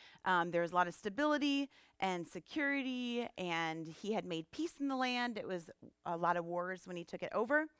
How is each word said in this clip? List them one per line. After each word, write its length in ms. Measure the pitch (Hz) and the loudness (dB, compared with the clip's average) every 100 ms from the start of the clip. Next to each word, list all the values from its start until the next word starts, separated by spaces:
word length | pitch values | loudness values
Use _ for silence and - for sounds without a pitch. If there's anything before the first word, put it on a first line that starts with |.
| - - | -20 -6
um, 280 | - 180 170 | 2 4 4
there 100 | 170 | 2
was 80 | 170 | 2
a 40 | 180 | 4
lot 100 | 175 | 2
of 80 | |
stability 760 | - 214 196 302 294 285 277 277 - - - | 0 -6 0 2 4 2 2 -2 -8 -16 -2
and 300 | 190 180 165 | 0 0 -4
security, 1000 | 180 - 311 285 277 262 254 240 240 233 - | -10 -6 -2 0 2 0 -2 -2 -2 -4 -4
and 500 | 180 165 165 160 160 | -2 0 0 -2 -6
he 240 | 156 190 | -6 -2
had 120 | 214 | -2
made 240 | 180 165 160 | 0 -4 -6
peace 220 | - 330 - | -4 -4 -2
in 80 | 277 | -2
the 80 | |
land. 420 | 262 254 247 240 208 | 0 0 0 0 -2
It 120 | 151 | -4
was 200 | 180 165 - - _ - | -4 -6 -18 -20 _ -4
a 100 | 170 | 0
lot 200 | 170 175 | 2 2
of 80 | |
wars 380 | 170 175 180 185 | 0 -2 -2 -6
when 120 | - 175 | -8 -8
he 60 | |
took 220 | 170 185 | -6 -6
it 80 | 175 | -2
over. 320 | 190 226 294 311 | 0 4 2 2